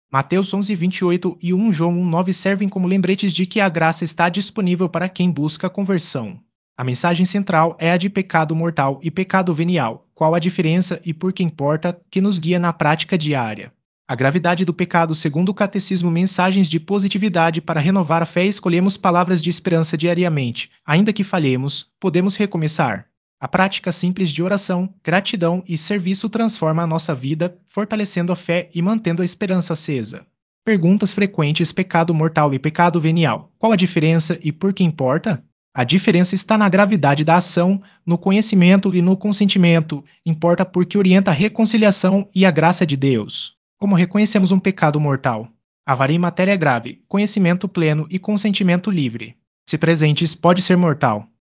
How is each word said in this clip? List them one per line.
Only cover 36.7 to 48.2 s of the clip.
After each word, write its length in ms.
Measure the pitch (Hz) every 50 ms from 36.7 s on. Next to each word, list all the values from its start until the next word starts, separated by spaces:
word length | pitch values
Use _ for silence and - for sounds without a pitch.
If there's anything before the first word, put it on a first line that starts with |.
| 175 196 208 196 220 160 143 139 143 151 151
da 100 | 160 165
ação, 460 | 180 175 - - 175 175 185 202 190 - - _ _ -
no 120 | 170 175
conhecimento 800 | 170 - 190 196 214 220 - 202 185 175 180 196 196 190 196 180
e 60 | 175
no 160 | 170 185 190
consentimento. 840 | 190 - 208 196 - 208 190 - 190 175 170 165 165 160 160 151 139 - _ _ _ -
Importa 380 | 170 160 156 170 170 175 175 185
porque 340 | 185 - 180 180 - -
orienta 320 | 202 190 185 185 196 190 190
a 40 | 151
reconciliação 960 | 135 208 214 - - 226 214 233 214 214 202 190 - - 185 190 202 196 - -
e 120 | 185 190
a 60 | 185
graça 340 | 147 156 156 170 180 - 180
de 100 | 151 143
Deus. 640 | 135 139 139 127 110 104 - - - - - _ _ _ _ _ -
Como 140 | 202 202 196
reconhecemos 580 | 170 180 180 - 208 214 208 - 208 190 175
um 60 | 196
pecado 420 | 190 - 196 190 - 170 151 143 151
mortal? 500 | 151 143 135 135 - 131 113 107 123 - _ _ _ _ _ _ -
Avaria 300 | 147 131 123 135 139 160
em 40 | 175
matéria 360 | 175 170 175 180 185 196 202
grave, 480 | 180 156 143 120 113 117 120 - _ _
conhecimento 600 | - - 202 208 208 - 202 185 170 180 185 208
pleno 400 | 185 - 175 160 151 151 151 156 156
e 80 | 185
consentimento 720 | 180